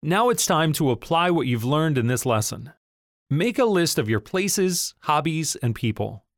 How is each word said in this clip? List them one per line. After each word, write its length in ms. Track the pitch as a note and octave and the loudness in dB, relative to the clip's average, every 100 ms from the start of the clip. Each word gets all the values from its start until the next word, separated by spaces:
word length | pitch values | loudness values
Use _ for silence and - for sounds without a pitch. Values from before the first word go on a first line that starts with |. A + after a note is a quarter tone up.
Now 280 | D3 F#3 A#3+ | 0 2 2
it's 160 | A3+ - | 2 2
time 260 | E3 D#3+ | 2 2
to 180 | D3+ D3 | 2 2
apply 400 | A#2 - E3 F3 | 0 0 0 2
what 160 | F3 B2+ | 2 0
you've 180 | A#2+ A#2 | 0 0
learned 320 | D3 D#3+ C#3 | 0 2 0
in 100 | A#2 | 0
this 180 | B2 C3 | 0 0
lesson. 460 | A2 G#2+ - A#2+ - _ _ _ _ _ | 0 0 -6 -14 -20 _ _ _ _ _
Make 300 | C#3+ G#3 A#3+ | -2 0 2
a 60 | A#3+ | 2
list 320 | F#3+ E3 - | 4 2 0
of 100 | A2 | 0
your 140 | A2 | -2
places, 720 | - F#3 G3 G3 F#3 F3 - - | -2 -4 -2 0 0 0 -6 -8
hobbies, 560 | - D3+ D3+ D#3+ D3+ - | -2 0 0 -2 -4 -4
and 180 | A#2+ A2 | -4 -2
people. 480 | A#2 G#2 G#2+ A2 _ | -4 -4 -6 -8 _